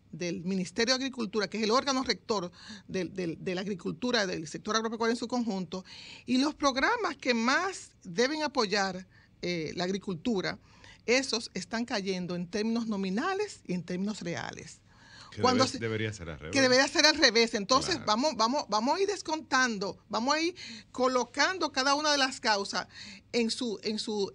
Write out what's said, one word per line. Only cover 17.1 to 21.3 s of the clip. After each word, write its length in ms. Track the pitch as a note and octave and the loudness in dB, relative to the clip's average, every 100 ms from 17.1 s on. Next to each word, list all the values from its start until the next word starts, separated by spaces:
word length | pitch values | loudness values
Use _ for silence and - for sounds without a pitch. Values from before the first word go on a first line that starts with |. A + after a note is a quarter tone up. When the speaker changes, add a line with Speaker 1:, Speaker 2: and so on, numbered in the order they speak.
| D4+ | 6
Speaker 1:
revés. 380 | C#4 A3 A3+ | 4 6 2
Entonces, 420 | A#3 G3 C4 F4 D#4+ | 0 2 2 2 -2
Speaker 2:
Claro. 100 | G#3+ | 0
Speaker 1:
vamos, 300 | G#3+ D4+ B3+ | 2 2 2
vamos, 300 | A3+ C#4 - | 2 2 0
vamos 280 | G#3 A#3+ E4+ | 0 2 2
a 60 | |
ir 60 | G4 | 0
descontando, 880 | F#4 - D#4+ B3 C4 B3+ G#3 F#3+ - _ | -2 -4 -6 0 2 2 0 -6 -8 _
vamos 280 | G#3+ B3 D4+ | -2 2 2
a 40 | |
ir 140 | E4 F#4 - A3 - | 0 -4 -14 -16 -12
colocando 800 | - B3+ B3+ A#3+ | 0 2 2 0